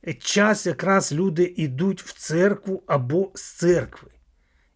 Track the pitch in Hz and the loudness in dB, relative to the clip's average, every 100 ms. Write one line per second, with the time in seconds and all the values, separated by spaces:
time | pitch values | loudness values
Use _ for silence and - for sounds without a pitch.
0 | - - - 202 208 208 185 - 175 196 | -12 -8 -2 2 4 2 -2 -2 2 2
1 | - 147 190 160 180 180 151 127 190 - | 2 0 0 2 0 0 -4 0 -2 -2
2 | - - - 160 196 196 202 190 - 143 | -8 -10 -4 2 2 2 -6 -6 -2 -2
3 | 123 165 190 - - - 170 170 120 - | 0 -2 -2 -6 -10 -2 2 2 0 -12
4 | - _ _ _ _ _ _ | -20 _ _ _ _ _ _